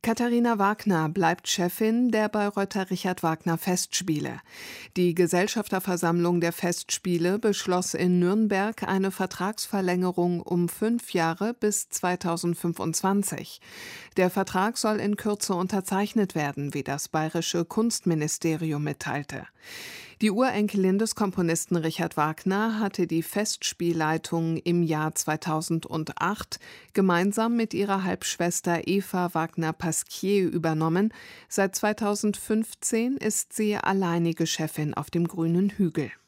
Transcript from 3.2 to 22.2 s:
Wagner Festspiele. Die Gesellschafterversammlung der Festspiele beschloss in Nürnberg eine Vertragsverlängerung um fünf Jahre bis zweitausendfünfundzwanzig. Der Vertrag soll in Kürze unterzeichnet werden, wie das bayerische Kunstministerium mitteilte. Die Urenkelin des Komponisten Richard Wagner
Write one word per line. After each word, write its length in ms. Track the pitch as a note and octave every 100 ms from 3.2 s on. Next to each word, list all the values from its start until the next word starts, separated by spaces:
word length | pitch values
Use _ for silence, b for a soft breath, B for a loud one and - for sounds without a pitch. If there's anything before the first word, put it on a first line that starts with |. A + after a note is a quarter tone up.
Wagner 360 | E3 D#3+ - E3
Festspiele. 840 | - F3+ - - F#3 D3+ C#3+ - B B B B B -
Die 180 | F3
Gesellschafterversammlung 1300 | E3 F3 F3+ G3+ A3+ G3+ F#3+ F#3+ F3+ E3+ F3 E3+ F3
der 120 | E3+
Festspiele 840 | - F3 E3+ - - F#3 E3+ F3 G3+
beschloss 540 | G#3+ G3+ - F3+ F3+
in 260 | - F3+ F3+
Nürnberg 640 | F3 G#3 A3 G3 G3+ A3
eine 260 | - F#3+ G3
Vertragsverlängerung 1300 | - F#3 - F#3 A3 - G3+ F3+ F3+ F#3 F3 F3 F3
um 300 | - F3 F3
fünf 420 | - G#3+ A#3 -
Jahre 400 | F#3 E3 E3 G#3
bis 380 | A#3+ G#3+ G3+ -
zweitausendfünfundzwanzig. 1700 | - F#3 F3+ F3 E3 F3 E3+ F3 E3 C3 D#3+ G3 G3+ G3 - - - B B B B B -
Der 140 | F3+
Vertrag 480 | G3 F#3+ F#3 G3+ B3
soll 220 | A3 G#3+
in 160 | G3+ G#3
Kürze 360 | G#3+ G#3 -
unterzeichnet 800 | F3+ F#3+ G3+ - F#3+ G3+ A3+ G3
werden, 380 | E3 D3 C#3+ C#3+
wie 100 | C#3
das 260 | C3+ C#3+ -
bayerische 580 | D#3 D#3 E3+ D#3+ F3 E3
Kunstministerium 1160 | - A#3 - - D#3+ D3+ - E3 D#3 D#3+ D3
mitteilte. 640 | D3 D3 - C3+ C#3+ C#3 - B B B B B B B
Die 80 | G#3+
Urenkelin 680 | G3+ B3+ G3+ G#3 G3+ F#3 G3
des 160 | A3
Komponisten 640 | - G#3 F#3+ E3+ E3 - F3
Richard 420 | D#3+ D#3+ E3
Wagner 600 | -